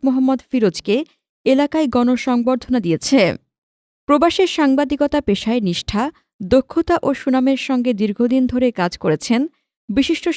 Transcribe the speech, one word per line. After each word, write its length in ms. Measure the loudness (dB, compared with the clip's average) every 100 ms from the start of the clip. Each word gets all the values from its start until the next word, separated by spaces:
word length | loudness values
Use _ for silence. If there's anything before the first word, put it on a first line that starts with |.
| 0
মোহাম্মদ 320 | 0 0 0 -2
ফিরোজকে 460 | 0 0 -2 -2 -2 -4 _ _ _ 0
এলাকায় 420 | 2 2 0 0 2
গণসংবর্ধনা 840 | 2 0 0 0 0 -2 -2 -2
দিয়েছে। 420 | 0 -2 2 4 4 0 _ _ _ _ _ _ 0
প্রবাসের 420 | 2 2 2 0 2
সাংবাদিকতা 600 | 2 2 0 -2 -2 -2 -2
পেশায় 340 | -2 -2 -2 -2
নিষ্ঠা, 360 | -4 -4 -4 -4 -8 _ -10
দক্ষতা 540 | 0 0 2 -2 0 0 0
ও 20 |
সুনামের 460 | -4 -2 0 0 -2 -2
সঙ্গে 240 | -2 0
দীর্ঘদিন 500 | 0 -2 0 0 0 0
ধরে 160 | 0 0
কাজ 200 | 0 -4 -2
করেছেন 380 | -2 -2 0 0 -2 _ _ _ -6
বিশিষ্ট 360 | -2 0 0 -2